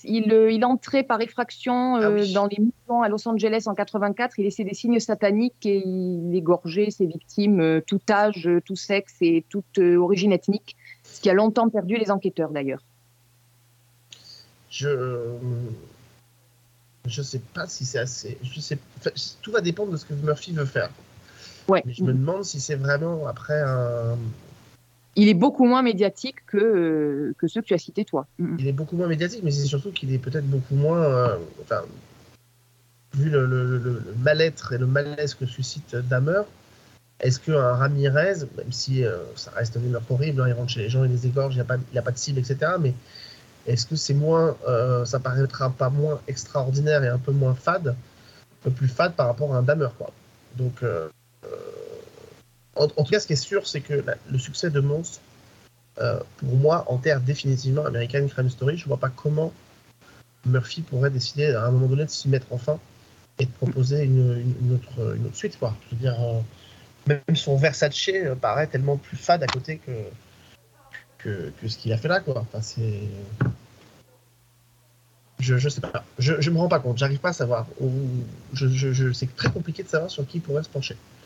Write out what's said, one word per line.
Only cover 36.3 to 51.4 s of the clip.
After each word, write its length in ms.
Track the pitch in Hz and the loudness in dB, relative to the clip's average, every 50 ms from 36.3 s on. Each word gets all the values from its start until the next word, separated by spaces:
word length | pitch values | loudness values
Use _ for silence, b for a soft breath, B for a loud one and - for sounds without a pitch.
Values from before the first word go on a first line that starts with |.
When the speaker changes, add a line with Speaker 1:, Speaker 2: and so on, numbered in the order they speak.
| 180 202 208 - - _ b b b b b b b _ _ _ _ - | 2 0 0 -2 -10 _ b b b b b b b _ _ _ _ -2
Speaker 2:
est-ce 200 | - 131 127 - | 0 0 0 0
qu'un 360 | - 160 156 143 127 123 123 | 0 0 2 4 4 4 4
Ramirez, 640 | 123 135 139 143 139 139 139 131 147 165 196 196 170 139 117 - - | 2 2 2 2 2 2 2 4 4 2 2 0 -2 -4 -10 -10 -10
même 140 | - 120 | -10 -8
si, 340 | 123 - - 135 131 131 127 | -6 -6 -4 -2 0 0 2
euh, 140 | 110 92 87 78 58 - | 0 0 -4 -8 -10 -12
ça 160 | - - - | -14 -14 -10
reste 260 | - - 117 113 - 117 | -6 -4 -4 -4 -4 -4
des 100 | 120 127 | -2 -2
meurtres 240 | 120 117 113 - | -2 -4 -2 -2
horribles, 300 | 131 127 143 160 143 131 | 0 0 0 0 0 2
hein, 60 | 127 123 | 2 2
il 60 | 120 | 2
rentre 180 | 117 123 120 | 0 -2 -4
chez 100 | - 127 | -4 -4
les 80 | 101 113 | -2 0
gens, 160 | 123 131 131 | 2 2 2
il 60 | 127 | 4
les 160 | 123 120 123 127 | 2 2 0 0
égorge, 280 | 123 139 135 139 131 | 0 2 0 0 0
il 60 | 127 | -2
a 20 | 123 | -2
pas, 140 | 120 127 127 127 - - | 0 -2 -4 -4 -4 -4
il 40 | 123 | -4
a 40 | |
pas 100 | 117 123 | -2 -2
de 60 | 120 - | -4 -4
cible, 220 | - - 139 131 | -4 -4 -2 -2
et 40 | 123 | 0
cetera, 340 | 123 139 135 151 160 185 180 | -2 -2 -2 0 0 0 2
mais 140 | 156 127 127 - B B B B B B B B B B B - - - | 0 0 0 -2 B B B B B B B B B B B -12 -4 -2
est-ce 180 | 123 113 - | -2 -2 0
que 100 | - 160 | -2 -4
c'est 200 | 156 - - 139 | -4 -2 0 2
moins, 420 | 143 147 156 165 165 165 160 - - - 123 | 2 4 4 4 4 4 2 0 -2 -2 0
euh, 380 | 123 113 123 127 127 123 120 | 0 2 2 2 2 0 0
ça 140 | 117 - 127 | -2 -4 -4
paraîtra 500 | - 127 127 135 135 131 - - 135 131 | -2 0 0 2 0 0 0 -2 -2 -2
pas 200 | 131 - 139 127 | 0 0 0 0
moins 300 | 139 147 147 156 147 - - - | 2 2 2 0 0 -2 -4 -8
extraordinaire 760 | 135 - - - - 143 131 131 131 143 147 151 151 143 135 | -8 -8 -8 -4 -4 -2 0 0 0 0 2 4 4 4 4
et 40 | 123 | 2
un 120 | 120 123 | 0 0
peu 120 | 127 - | 0 0
moins 240 | 139 139 135 127 127 | 2 2 4 2 2
fade, 340 | 127 - 170 175 190 170 131 | 2 0 0 0 0 0 -2
un 720 | 120 - - - - - - - - - - _ _ _ - | -4 -4 -8 -18 -20 -20 -20 -20 -20 -20 -20 _ _ _ -4
peu 80 | - | -4
plus 180 | 127 - 139 127 | -2 2 0 0
fade 240 | - - 170 180 170 | 2 2 0 0 2
par 140 | - 135 120 | 0 0 0
rapport 260 | 120 - 147 143 135 | 2 0 0 0 2
à 40 | 123 | 2
un 40 | 123 | 4
Dahmer, 240 | 131 151 160 143 120 - - | 4 2 2 2 -2 -4 -6
quoi. 140 | - - - - _ _ _ _ _ _ - 123 | -14 -14 -14 -18 _ _ _ _ _ _ -6 -4
Donc, 260 | 127 123 123 - 123 | -4 -4 -4 -2 -4
euh, 240 | 117 87 85 80 78 - _ _ _ _ _ | -4 -4 -4 -6 -8 -12 _ _ _ _ _